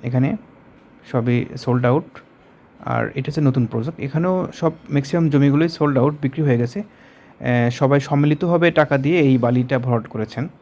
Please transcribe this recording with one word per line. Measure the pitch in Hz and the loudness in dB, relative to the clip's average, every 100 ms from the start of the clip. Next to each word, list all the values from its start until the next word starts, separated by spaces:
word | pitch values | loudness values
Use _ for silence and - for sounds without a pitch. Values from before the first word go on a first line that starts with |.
এখানে | 117 127 135 214 - - - - - - - | -2 0 0 -2 -10 -20 -20 -20 -20 -20 -6
সবই | 123 117 120 - 131 | -2 0 0 -2 -8
সোল্ড | - 123 123 | -2 0 2
আউট। | 135 165 - - _ - _ _ _ | 2 0 -18 -20 _ -20 _ _ _
আর | - 120 110 | -6 -4 -4
এটা | - 135 | -4 -6
হচ্ছে | 147 | 0
নতুন | 143 131 117 | 0 2 -2
প্রজেক্ট। | 117 120 165 | -2 -6 -8
এখানেও | 139 156 175 185 175 | -6 -2 -2 -2 -4
সব | - 165 160 - | -4 -4 -4 -4
ম্যাক্সিমাম | 143 139 175 165 | -4 -2 0 2
জমিগুলোই | 139 139 143 165 | 2 4 4 0
সোল্ড | 165 147 131 | 0 0 2
আউট, | 131 147 | 2 0
বিক্রি | 143 135 | -6 -2
হয়ে | 147 120 | 0 2
গেছে। | 120 202 | 0 -4
আহ, | 208 _ - - - - 123 123 120 | -12 _ -20 -20 -20 -10 -2 0 0
সবাই | 120 139 143 | 0 2 2
সম্মিলিতভাবে | 139 143 147 151 180 170 170 | 2 0 2 0 0 2 2
টাকা | 165 151 139 | 2 2 2
দিয়ে | 135 175 | 0 2
এই | 143 131 | 4 4
বালিটা | 120 123 123 135 | 2 0 0 -2
ভরাট | 123 120 107 | 0 -2 -2
করেছেন। | 107 107 - 139 - | -8 -8 -6 -10 -10